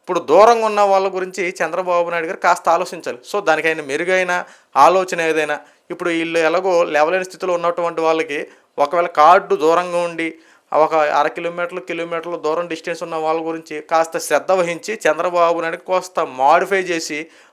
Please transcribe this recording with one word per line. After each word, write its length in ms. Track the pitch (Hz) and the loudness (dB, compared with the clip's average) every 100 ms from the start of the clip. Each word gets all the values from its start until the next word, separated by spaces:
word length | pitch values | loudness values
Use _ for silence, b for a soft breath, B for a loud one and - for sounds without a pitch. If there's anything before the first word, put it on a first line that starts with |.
ఇప్పుడు 180 | - 175 | -4 -4
దూరంగా 460 | 226 170 220 233 220 | 4 8 8 6 0
ఉన్న 140 | 208 | 2
వాళ్ళ 340 | 202 190 190 | 2 2 0
గురించి 400 | 185 185 185 180 180 | -4 -8 -6 -6 -4
చంద్రబాబు 460 | 165 170 180 175 170 | -6 -4 -2 0 0
నాయుడు 160 | 170 160 | -4 -6
గారు 100 | 190 | 0
కాస్త 320 | 185 175 185 | 2 2 2
ఆలోచించాలి. 500 | 170 180 175 139 120 - | 0 0 -8 -10 -12 -8
So 100 | 208 | -4
దానికైనా 380 | 160 156 160 160 | 0 0 0 -4
మెరుగైన 640 | 143 143 175 185 180 180 - B B 135 | -6 -6 -2 0 0 -4 -6 B B 4
ఆలోచన 440 | 151 185 185 175 | 6 6 0 -2
ఏదైనా, 400 | 160 156 151 143 b b - | -2 0 -2 -4 b b -14
ఇప్పుడు 200 | 175 175 | -6 -4
వీళ్ళు 280 | 165 165 165 | -2 -2 0
ఎలాగో 460 | 156 170 190 175 | 2 2 2 2
లేవలేని 400 | 175 147 156 185 | 2 2 2 0
స్థితిలో 300 | 185 180 185 | -4 -8 -4
ఉన్నటువంటి 460 | 175 170 170 170 165 | -2 -2 -2 -4 -2
వాళ్ళకి 460 | 160 160 151 147 - b b - | 0 0 -2 -6 -10 b b -4
ఒకవేళ 280 | 143 175 175 | -2 0 0
కార్డు 480 | 151 151 190 175 | 6 8 6 4
దూరంగా 440 | 196 156 170 180 175 | 0 2 2 0 -2
ఉండి, 360 | 170 165 160 160 b b - | -4 -4 -8 -8 b b -4
ఆ 60 | 147 | 0
ఒక 160 | 156 | 2
అర 340 | 160 151 143 151 | 2 2 2 0
కిలోమీటర్లు, 520 | 175 170 170 175 180 | -2 -8 -6 -8 -8
కిలోమీటర్ల 560 | 175 165 170 170 170 170 | -8 -8 -6 -6 -8 -6
దూరం 320 | 151 160 175 | -4 -4 -4
డిస్టెన్స్ 340 | 160 175 170 | -8 -8 -10
ఉన్న 120 | 170 | -8
వాళ్ళ 260 | 160 156 165 | -6 -2 -2
గురించి 400 | 160 165 160 151 | -4 -8 -10 -12
కాస్త 380 | - 165 165 170 | -2 -2 0 -4
శ్రద్ధ 340 | - 147 143 | -2 -2 2
వహించి, 420 | 190 175 165 180 | 0 0 -4 -8
చంద్రబాబు 640 | 214 156 156 180 175 170 170 | -2 0 0 0 2 2 0
నాయుడు 160 | 165 175 | -4 -6
కాస్త 440 | - 185 180 - | -4 -4 -4 -6
మాడిఫై 600 | 151 131 135 170 185 196 | -6 0 4 4 2 -2
చేసి 460 | 175 165 160 151 160 b b | -2 -4 -6 -10 -12 b b